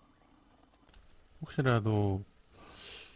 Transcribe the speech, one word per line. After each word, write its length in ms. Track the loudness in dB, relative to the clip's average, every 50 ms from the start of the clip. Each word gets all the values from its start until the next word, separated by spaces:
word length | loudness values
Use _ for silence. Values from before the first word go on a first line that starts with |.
| _ _ _ _ _ _ _ _ _ _ _ _ _ _ _ _ _ _ -20 -20 -20 -20 -20 -20 -20 _ -20 -18
혹시라도 840 | -18 -8 -4 0 2 2 2 2 2 2 2 2 4 2 2 0 -4 -8 -18 -20 _ _ -20 -20 -20 -20 -20 -20 -18 -18 -18 -18 -18 -20 -20